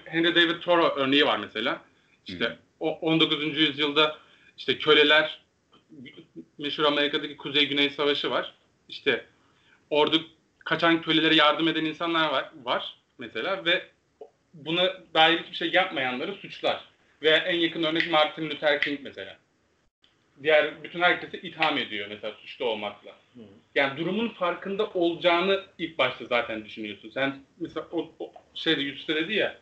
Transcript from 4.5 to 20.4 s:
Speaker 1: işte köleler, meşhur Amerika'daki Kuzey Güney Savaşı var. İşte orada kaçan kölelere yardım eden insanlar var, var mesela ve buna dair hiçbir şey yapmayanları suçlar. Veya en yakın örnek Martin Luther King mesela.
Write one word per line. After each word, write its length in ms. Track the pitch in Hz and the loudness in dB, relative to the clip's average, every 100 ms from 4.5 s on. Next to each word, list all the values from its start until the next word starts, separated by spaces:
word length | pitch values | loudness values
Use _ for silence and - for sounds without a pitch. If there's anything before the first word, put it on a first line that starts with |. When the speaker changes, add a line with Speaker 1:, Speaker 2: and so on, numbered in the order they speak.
| - | -10
Speaker 1:
işte 200 | - 123 | -4 -2
köleler, 640 | 156 151 147 151 151 - _ _ _ _ _ - 120 - - - - - | 4 6 8 6 4 -4 _ _ _ _ _ -20 -20 -20 -20 -20 -20 -10
meşhur 260 | 147 156 | -6 2
Amerika'daki 540 | 147 147 147 147 147 143 | 2 4 0 -2 -6 -10
Kuzey 300 | 151 139 143 | -2 0 2
Güney 220 | 143 143 | 2 0
Savaşı 420 | 143 147 139 139 | 2 0 0 0
var. 220 | 139 - - _ _ - | -2 -4 -12 _ _ -18
İşte 360 | - 135 113 - _ _ _ _ _ - | -6 0 -2 -4 _ _ _ _ _ -2
orada 280 | 147 151 160 160 _ _ _ | 2 2 2 -2 _ _ _
kaçan 420 | - 160 170 165 | -4 2 2 2
kölelere 340 | 165 160 156 156 | 2 4 6 8
yardım 320 | 151 156 165 | 6 4 0
eden 180 | 156 156 | 0 -4
insanlar 440 | 151 170 165 156 | -4 -2 0 0
var, 180 | 135 - 156 | 0 -4 -8
var 320 | 120 185 - - _ - | -4 -4 -4 -16 _ -16
mesela 480 | 113 110 156 185 165 | -10 -6 -4 -2 0
ve 160 | 180 - _ _ - - _ _ | 0 -2 _ _ -20 -20 _ _
buna 400 | 151 139 175 185 - - | -14 -4 0 0 -2 -2
dair 260 | 160 160 170 | 4 6 4
hiçbir 160 | - - | -4 -6
şey 140 | 170 | 0
yapmayanları 640 | 175 185 151 131 123 196 | 2 0 -2 -4 -4 -6
suçlar. 500 | 202 160 - 143 - - _ _ - | -10 -14 -6 -4 -4 -8 _ _ -2
Veya 160 | 151 156 | 2 2
en 180 | 185 175 | 2 0
yakın 280 | 165 165 | 0 0
örnek 280 | 156 165 165 | -2 0 2
Martin 380 | 156 151 165 156 | 2 2 -2 -8
Luther 320 | 143 151 143 | -2 0 0
King 180 | 147 139 | -2 -6
mesela. 340 | 143 104 95 92 _ _ _ _ _ _ _ _ _ 143 | -10 -14 -14 -16 _ _ _ _ _ _ _ _ _ -6